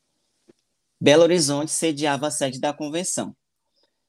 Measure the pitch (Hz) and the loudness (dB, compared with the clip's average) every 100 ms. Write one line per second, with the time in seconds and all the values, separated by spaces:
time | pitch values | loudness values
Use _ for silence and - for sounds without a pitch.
0 | _ _ _ _ _ _ _ _ _ - | _ _ _ _ _ _ _ _ _ 0
1 | 135 156 320 180 139 143 156 - 165 143 | 4 6 6 4 0 -2 -4 -4 -4 -2
2 | 151 139 151 143 139 127 147 143 151 160 | -2 -2 -4 -4 -4 -4 -6 -6 -8 -6
3 | 185 - 131 - _ _ _ _ _ _ | -6 -6 -8 -12 _ _ _ _ _ _